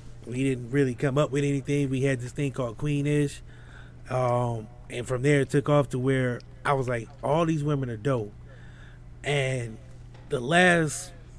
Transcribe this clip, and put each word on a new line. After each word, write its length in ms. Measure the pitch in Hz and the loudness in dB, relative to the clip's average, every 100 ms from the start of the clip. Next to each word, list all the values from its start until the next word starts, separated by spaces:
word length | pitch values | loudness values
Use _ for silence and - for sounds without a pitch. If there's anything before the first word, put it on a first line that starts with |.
| - - - | -10 -14 -8
We 180 | 127 | 0
didn't 260 | 135 127 120 | 0 0 0
really 240 | 139 135 | 2 2
come 220 | 117 147 131 | 2 0 2
up 140 | 139 | 2
with 120 | 139 | 2
anything. 440 | 143 143 127 143 139 | 2 0 0 0 2
We 140 | 131 | 2
had 180 | 135 131 | 2 0
this 120 | 123 | -4
thing 200 | - 143 | -4 -2
called 240 | 123 120 113 | -2 -6 -4
Queenish. 640 | 151 143 143 147 143 - - - - - - - - | -2 0 2 2 2 -2 -14 -18 -18 -16 -16 -16 -4
Um, 560 | 127 123 123 120 117 107 - - | 0 2 2 2 -2 -6 -14 -10
and 160 | 123 113 | -8 -2
from 160 | 127 | 0
there 180 | 135 143 | 4 4
it 80 | 135 | 4
took 220 | 147 139 | 2 4
off 180 | 147 131 | 4 4
to 80 | 127 | 0
where 420 | 131 131 127 120 - - 143 | 2 2 2 -2 -8 -6 0
I 80 | |
was 120 | 139 127 | 0 2
like, 200 | 120 113 - | -2 -4 -4
"All 240 | 120 151 165 | 2 2 4
these 180 | 160 | 2
women 240 | 143 143 127 | 2 0 -2
are 80 | 113 | -2
dope." 360 | 123 127 104 - - - - - - - - - | 0 2 0 -8 -18 -18 -16 -16 -18 -18 -18 -10
And 560 | - 143 131 131 117 110 - - - - - | -2 0 2 0 -4 -10 -14 -18 -18 -18 -6
the 120 | 127 | -4
last, 720 | 123 170 180 170 156 - - - - | 4 6 8 6 4 -2 -8 -14 -18